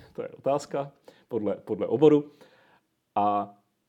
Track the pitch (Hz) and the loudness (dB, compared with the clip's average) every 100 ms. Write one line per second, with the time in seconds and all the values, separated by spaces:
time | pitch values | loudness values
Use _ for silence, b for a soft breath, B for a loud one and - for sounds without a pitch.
0 | - - - - 135 143 - 143 143 B | -14 -14 -14 -6 -2 -2 -4 -8 -8 B
1 | B B - 117 101 95 - 101 101 123 | B B -10 -6 -4 -6 -6 -6 -2 4
2 | 151 147 147 B B B B B _ _ | 6 6 2 B B B B B _ _
3 | _ 104 104 104 101 - _ _ | _ -2 0 0 -4 -12 _ _